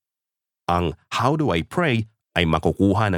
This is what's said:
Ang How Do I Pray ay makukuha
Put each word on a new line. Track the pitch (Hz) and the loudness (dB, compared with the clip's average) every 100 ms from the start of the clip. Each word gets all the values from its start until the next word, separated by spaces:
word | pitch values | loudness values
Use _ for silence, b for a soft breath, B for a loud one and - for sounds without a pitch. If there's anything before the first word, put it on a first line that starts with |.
| _ _ _ _ _ _ - | _ _ _ _ _ _ -4
Ang | 87 85 - - - | -2 -2 -4 -8 -2
How | 120 | 0
Do | 156 139 | 0 0
I | 85 - | 0 -2
Pray | - 170 113 110 _ _ 85 | -2 0 -2 -4 _ _ -2
ay | 85 | 0
makukuha | 80 87 - 98 98 107 | 0 -2 2 2 2 0